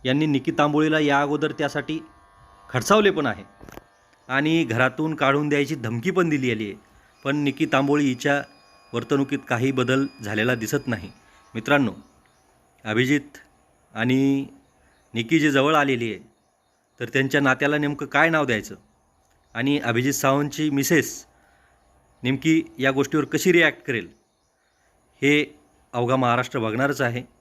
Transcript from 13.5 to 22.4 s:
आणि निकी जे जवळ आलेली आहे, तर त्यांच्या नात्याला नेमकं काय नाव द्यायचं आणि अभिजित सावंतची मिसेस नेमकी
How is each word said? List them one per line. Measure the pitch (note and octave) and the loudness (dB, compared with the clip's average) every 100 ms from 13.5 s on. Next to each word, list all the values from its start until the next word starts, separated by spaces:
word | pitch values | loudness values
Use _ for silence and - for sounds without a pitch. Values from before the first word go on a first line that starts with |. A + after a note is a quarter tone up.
| _ _ _ _ | _ _ _ _
आणि | A2 A#2+ C3 C#3 C#3 C#3 - _ _ _ _ _ | -4 0 2 2 0 -4 -16 _ _ _ _ _
निकी | A#2 A2+ D#3+ | -6 0 2
जे | D3+ | 4
जवळ | C3+ C#3+ | 4 4
आलेली | D#3 C#3+ B2 A#2 | 2 2 0 -4
आहे, | F#2 - _ _ _ _ _ _ _ | -8 -16 _ _ _ _ _ _ _
तर | B2 | -4
त्यांच्या | C3+ C3+ C#3+ | -2 0 2
नात्याला | C#3 C3 C#3+ D3+ | 2 2 0 0
नेमकं | D3 C#3+ C#3+ | -2 -4 -2
काय | C#3 E3 | 2 2
नाव | D#3+ | 2
द्यायचं | C3+ A2 G2+ G2+ _ _ _ _ _ _ _ | 0 -2 -4 -18 _ _ _ _ _ _ _
आणि | A2+ C3 C#3+ | -4 -2 0
अभिजित | A#2 A#2 C3+ | 0 0 0
सावंतची | C3+ C3+ C#3 D3 - D3+ | 0 0 0 -2 -4 -2
मिसेस | C#3 C3+ D#3+ - - - _ _ _ _ _ _ _ _ _ | -2 2 2 2 -10 -20 _ _ _ _ _ _ _ _ _
नेमकी | B2 C3 | -4 0